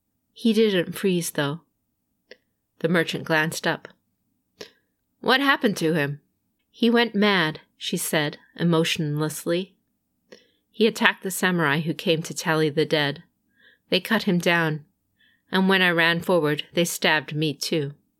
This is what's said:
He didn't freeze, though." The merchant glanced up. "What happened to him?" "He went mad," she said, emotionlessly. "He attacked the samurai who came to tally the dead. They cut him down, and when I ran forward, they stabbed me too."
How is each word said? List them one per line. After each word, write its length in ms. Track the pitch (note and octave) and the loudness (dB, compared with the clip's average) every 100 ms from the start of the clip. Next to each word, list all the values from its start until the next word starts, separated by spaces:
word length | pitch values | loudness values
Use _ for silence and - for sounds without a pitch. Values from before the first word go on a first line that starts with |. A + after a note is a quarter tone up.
| _ _ _ | _ _ _
He 220 | - A3+ | -4 0
didn't 400 | G#3+ A3 F#3+ E3+ | 4 4 2 -2
freeze, 380 | E3+ G3 F3+ E3 | -2 0 0 -2
though." 300 | - C#3+ D#3+ _ _ _ _ _ _ _ - _ _ _ _ | -4 -4 -4 _ _ _ _ _ _ _ -20 _ _ _ _
The 100 | E3 | -2
merchant 340 | F3 D#3+ - | 0 0 -4
glanced 420 | - D#3+ D#3 - F3+ | -2 -2 -2 -4 -4
up. 220 | D#3 - _ _ _ _ _ _ - - _ _ _ _ _ | -4 -8 _ _ _ _ _ _ -20 -20 _ _ _ _ _
"What 180 | - C4 | 0 0
happened 380 | C#4 D4 A#3+ F#3+ | 2 2 0 0
to 160 | D#3+ | 0
him?" 260 | D#3 C#3+ D3 _ _ _ _ _ | 0 -2 -4 _ _ _ _ _
"He 200 | - A#3 | -2 2
went 240 | A#3 A#3+ | 2 2
mad," 480 | G3+ G#3 F#3+ D#3+ - _ _ | 2 2 2 0 -4 _ _
she 200 | - F3+ | -8 -6
said, 420 | - E3 D3 - _ - | -2 -2 -2 -6 _ -4
emotionlessly. 1200 | E3+ E3 E3 - D3+ D3 D#3 D3+ - F3 F#3+ _ _ _ _ _ _ - _ _ _ | 0 2 2 -2 -4 -2 -4 -4 -4 -4 -4 _ _ _ _ _ _ -20 _ _ _
"He 160 | - A3 | 0 0
attacked 340 | A3 G#3+ G3+ | 4 2 2
the 80 | F#3+ | -6
samurai 520 | - F#3 F3 D#3 D3 | -2 0 2 0 0
who 120 | E3 | -2
came 300 | D#3 - D#3+ | -4 -2 -2
to 100 | E3+ | -2
tally 360 | D3 - D#3 D#3 | -6 -2 0 0
the 160 | C#3+ D3+ | 0 0
dead. 380 | D#3 C#3+ D3 - _ _ _ _ _ - | 0 0 -4 -12 _ _ _ _ _ -2
They 100 | F#3 | -2
cut 240 | - G#3+ | 0 -2
him 160 | G#3 F3 | 0 0
down, 460 | F3+ E3+ D#3+ D#3 - _ _ _ _ _ _ | 2 2 0 -4 -10 _ _ _ _ _ _
and 180 | F#3+ F#3+ | 0 2
when 140 | F#3+ | 4
I 80 | F#3 | 4
ran 280 | E3+ E3 E3+ | 4 2 2
forward, 460 | - F3+ D3+ D3+ - | 0 2 2 -2 -4
they 120 | - E3+ | -2 -2
stabbed 500 | - F#3 D#3 C3+ D3 | 0 0 0 -2 -4
me 180 | D#3 | -4
too." 400 | C#3+ - E3 C#3 D3 _ _ | -4 -4 -2 -4 -8 _ _